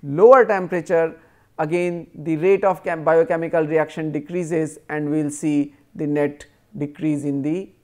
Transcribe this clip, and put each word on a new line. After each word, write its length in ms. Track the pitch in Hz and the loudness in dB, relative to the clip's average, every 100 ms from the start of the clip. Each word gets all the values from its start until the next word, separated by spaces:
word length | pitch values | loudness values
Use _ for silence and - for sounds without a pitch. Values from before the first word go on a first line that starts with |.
lower 420 | 143 147 220 262 | -4 6 6 6
temperature, 720 | 214 196 180 180 160 170 165 - _ _ _ - | 2 0 -2 -6 0 0 0 -4 _ _ _ -6
again 480 | 156 175 175 175 165 | -2 0 -2 -4 -10
the 220 | - 151 156 | -12 -4 0
rate 280 | 175 196 | 2 4
of 200 | 196 185 | 2 0
chem-, 180 | - 165 | -4 -2
biochemical 640 | 156 165 165 170 165 165 156 | 2 4 4 0 0 0 2
reaction 460 | 160 151 - 156 | 0 0 -4 -6
decreases, 680 | 151 147 180 165 165 156 156 _ | -6 -6 -6 -2 -2 -4 -8 _
and 200 | 151 147 | -6 -2
we 120 | 151 | -2
will 80 | 147 | -2
see 440 | 143 156 147 143 _ _ | -4 -2 0 -2 _ _
the 120 | - 151 | -8 -2
net 380 | 147 147 143 - _ _ - | 0 0 -4 -20 _ _ -8
decrease 480 | 143 147 156 147 | -8 -4 -2 -2
in 160 | 143 139 | -2 -2
the 300 | 139 170 196 _ | -2 -4 -8 _